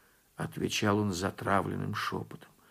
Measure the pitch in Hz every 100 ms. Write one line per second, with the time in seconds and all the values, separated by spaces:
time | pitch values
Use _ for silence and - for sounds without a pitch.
0 | _ _ _ - - - - - 107 101
1 | 104 87 92 - 107 98 98 98 98 107
2 | - 95 110 - - _ _